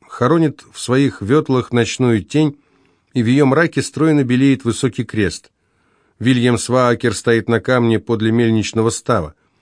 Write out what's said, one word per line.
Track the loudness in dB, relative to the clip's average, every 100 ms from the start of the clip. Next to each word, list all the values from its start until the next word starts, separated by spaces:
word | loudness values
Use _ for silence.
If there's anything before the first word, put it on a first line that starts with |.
| _
хоронит | -2 0 2 0 -4 -16
в | -12
своих | -2 0 0 -2
ветлах | 0 0 2 -2 0
ночную | 0 0 0 0 0
тень, | 0 0 0 -2 _ _ _ _ _
и | -2
в | 2
ее | 2 4
мраке | 2 0 -2
стройно | -6 -2 2 2
белеет | 2 2 2 2
высокий | -2 -2 -4 -4
крест. | -6 -4 -4 -4 -16 _ _ _ _ _ _ -4
Вильям | 0 2 2 0
Сваакер | 0 0 2 0 -2
стоит | -2 0 0 0
на | -2
камне | 0 0 0 0
подле | -2 -2 0
мельничного | 0 2 0 -2 -2 -2
става. | -4 -2 -4 -4 -12 _ _